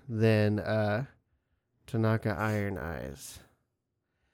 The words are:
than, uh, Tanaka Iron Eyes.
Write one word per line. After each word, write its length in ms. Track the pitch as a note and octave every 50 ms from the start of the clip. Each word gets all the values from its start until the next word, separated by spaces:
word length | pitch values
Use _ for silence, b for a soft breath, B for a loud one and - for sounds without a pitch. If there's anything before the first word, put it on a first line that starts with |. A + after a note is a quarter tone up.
| _ -
than, 500 | A#2 G#2+ A2 A2+ A2 G#2+ G#2+ G#2 G#2 G#2
uh, 460 | E2+ - G#2+ A2 G#2+ G#2 G#2 G#2+ C#3 - - _ _ _ _ _ _ _ _ _ _ _ _ _ _
Tanaka 500 | - - A2 A2 A2 A2 A2 - A2 G#2 -
Iron 400 | G#2+ A2 G#2+ G#2+ G2+ G2+ G2 F2+
Eyes. 600 | - E2 E2 C2 B1 C2+ C#2 - - - - - - _ _ _ _ _ _ _ _ _ _ _ _ _ _ _ _ _